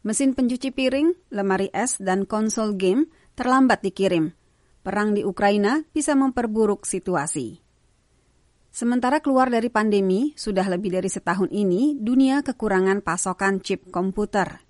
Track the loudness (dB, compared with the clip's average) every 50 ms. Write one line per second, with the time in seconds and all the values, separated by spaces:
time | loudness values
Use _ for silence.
0 | -4 -4 -2 0 0 0 2 0 0 -2 -2 -4 -6 -8 -4 -2 -2 0 2 2
1 | 2 2 0 0 _ _ -6 -4 -2 0 0 0 -2 -4 -2 -4 -4 -4 -4 -4
2 | -2 -2 0 0 -2 -2 -2 -2 -2 -2 -2 -2 -2 -2 -2 0 0 2 2 2
3 | 0 -2 _ _ _ _ _ -4 0 2 4 4 6 4 4 2 0 -6 -2 0
4 | 0 2 2 2 0 -2 -4 _ _ _ _ _ _ _ _ _ _ -6 -4 -2
5 | 0 0 0 0 0 -2 -2 2 2 2 4 4 2 2 2 0 -2 _ _ -4
6 | 0 2 2 2 2 2 0 -2 -4 -2 0 2 2 2 0 -2 -4 -6 -6 -6
7 | -4 -2 -2 -2 -2 -4 -4 -6 -6 -8 -10 _ _ _ _ _ _ _ _ _
8 | _ _ _ _ _ _ _ _ _ _ _ _ _ _ _ -4 -2 0 0 2
9 | 2 2 0 0 0 2 2 2 2 2 2 0 0 0 0 0 2 2 2 2
10 | 2 2 2 0 0 -2 -4 -6 -8 -4 -2 -2 0 0 -2 -2 -2 -2 -2 -2
11 | -4 -4 -6 -6 -4 -4 -2 0 -2 -2 0 0 0 2 2 2 2 0 -2 -2
12 | -2 0 2 4 4 4 2 0 -2 -4 -6 -4 -2 0 2 2 2 2 0 0
13 | -2 -4 -4 -4 -4 -6 -4 -2 -2 -2 -2 -2 -2 -4 -6 -6 _ -8 -4 -2
14 | -2 -2 -2 -4 -6 -2 0 -2 -2 -2 -6 -18 _